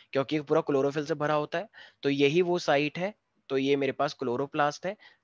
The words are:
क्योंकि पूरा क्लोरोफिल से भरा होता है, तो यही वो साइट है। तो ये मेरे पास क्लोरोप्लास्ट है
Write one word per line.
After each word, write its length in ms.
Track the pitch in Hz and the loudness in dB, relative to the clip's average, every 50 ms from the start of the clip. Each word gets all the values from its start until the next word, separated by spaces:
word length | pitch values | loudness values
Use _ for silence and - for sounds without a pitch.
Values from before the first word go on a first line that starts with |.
| - _ - | -20 _ -4
क्योंकि 280 | 135 139 131 151 156 143 | -4 -2 0 -2 -4 -2
पूरा 180 | 139 151 160 | 0 0 0
क्लोरोफिल 460 | 156 - 147 135 135 139 135 160 147 | 2 2 0 2 2 0 0 -2 -4
से 80 | 143 165 | -4 -4
भरा 180 | 143 147 147 151 | -2 -2 0 0
होता 240 | 151 147 - - 170 | 0 -2 -2 -6 -8
है, 100 | 196 233 _ - - - _ _ - | -8 -8 _ -20 -20 -20 _ _ -2
तो 80 | 143 | -2
यही 320 | 143 139 143 143 147 175 185 | 2 4 4 4 4 4 2
वो 160 | 175 175 175 | 2 0 0
साइट 380 | - - 147 143 147 147 - 170 | 2 2 2 2 2 0 -4 -4
है। 160 | 175 202 214 _ _ _ _ _ _ _ | -6 -6 -8 _ _ _ _ _ _ _
तो 80 | 135 135 | -2 -2
ये 160 | 135 139 143 | 2 2 2
मेरे 160 | 139 139 135 127 | 2 2 -2 -2
पास 200 | - 139 143 - | -2 -2 -4 -4
क्लोरोप्लास्ट 720 | - 135 127 120 120 139 143 - 156 147 147 147 - - | -4 -4 -4 -2 -4 -4 -6 -2 0 0 0 0 -4 -8
है 100 | 180 208 - - - _ _ | -10 -10 -10 -16 -20 _ _